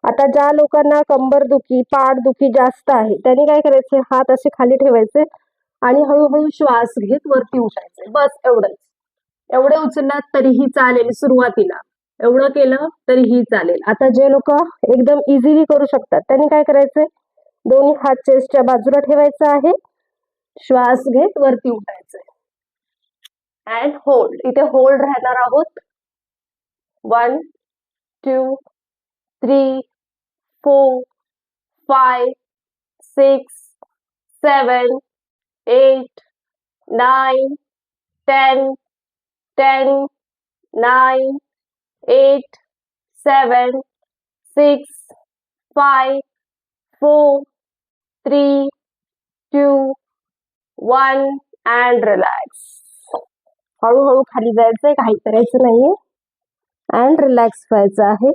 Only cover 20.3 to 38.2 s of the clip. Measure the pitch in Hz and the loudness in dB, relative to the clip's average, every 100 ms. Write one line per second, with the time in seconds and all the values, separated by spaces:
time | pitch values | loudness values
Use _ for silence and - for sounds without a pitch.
20.3 | _ _ _ - 254 247 254 262 247 370 | _ _ _ -2 0 2 0 0 0 0
21.3 | - 277 247 254 226 202 202 _ - - | 0 -2 -2 -4 -8 -10 -20 _ -20 -20
22.3 | _ _ _ _ _ _ _ _ _ _ | _ _ _ _ _ _ _ _ _ _
23.3 | _ _ _ - 226 277 294 - 262 - | _ _ _ -12 -6 -6 -6 0 0 0
24.3 | - 262 254 294 269 262 277 285 269 254 | -4 -4 -2 0 2 2 2 0 -4 -4
25.3 | 254 247 262 320 - _ _ _ _ _ | -2 -2 -2 -4 -10 _ _ _ _ _
26.3 | _ _ _ _ _ _ _ 220 233 240 | _ _ _ _ _ _ _ -4 -2 0
27.3 | 277 330 _ _ _ _ _ _ _ 269 | -4 -10 _ _ _ _ _ _ _ -6
28.3 | 262 262 269 _ _ _ _ _ _ _ | -4 -4 -8 _ _ _ _ _ _ _
29.3 | _ - 277 269 262 - _ _ _ _ | _ -2 0 0 -4 -12 _ _ _ _
30.3 | _ _ _ 285 277 269 254 254 _ _ | _ _ _ 0 2 2 -2 -10 _ _
31.3 | _ _ _ _ _ - 269 262 247 247 | _ _ _ _ _ -4 0 0 0 -4
32.3 | 254 _ _ _ _ _ _ _ - 269 | -8 _ _ _ _ _ _ _ 0 2
33.3 | 269 269 - _ _ _ _ _ _ _ | 0 -4 -20 _ _ _ _ _ _ _
34.3 | _ 294 277 254 247 247 262 _ _ _ | _ -2 -2 -2 -2 -2 -6 _ _ _
35.3 | _ _ _ - 247 269 262 254 _ _ | _ _ _ -2 2 2 2 -4 _ _
36.3 | _ _ _ _ _ _ 226 247 262 262 | _ _ _ _ _ _ -4 0 0 0
37.3 | 262 269 285 _ _ _ _ _ _ | -2 -4 -8 _ _ _ _ _ _